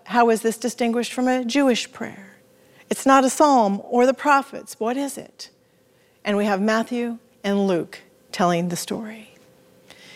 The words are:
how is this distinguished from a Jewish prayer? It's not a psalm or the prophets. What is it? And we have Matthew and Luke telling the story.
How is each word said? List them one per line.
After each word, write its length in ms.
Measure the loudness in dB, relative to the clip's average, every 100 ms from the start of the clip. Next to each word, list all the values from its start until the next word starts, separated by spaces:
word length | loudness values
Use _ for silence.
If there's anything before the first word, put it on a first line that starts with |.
how 260 | -4 2 2
is 140 | 2
this 140 | 0 -4
distinguished 540 | -6 -4 -2 -2 -4
from 160 | -2 0
a 160 | 0
Jewish 480 | 0 2 2 2 -2
prayer? 440 | -10 -14 -14 -20 -20 _ _ _ _ -8
It's 200 | -2 4
not 180 | 4 4
a 60 |
psalm 500 | 4 4 6 4 0
or 220 | -2 2 2
the 80 |
prophets. 640 | 2 2 2 0 -12 -14 -8
What 160 | -6 -4
is 220 | -6 -8
it? 320 | -16 -18 -20 _ _ _ _ _ _ _
And 140 | -4 0
we 80 | 0
have 160 | 0
Matthew 560 | 0 0 -2 -4 -6 -8 _ _
and 220 | -2 0 2
Luke 360 | 0 -2 -12 -20 _ _
telling 380 | -2 0 0 -2
the 60 | -4
story. 560 | -6 -8 -10 -16 -20 _ _ _ _ _ -20 -20 -20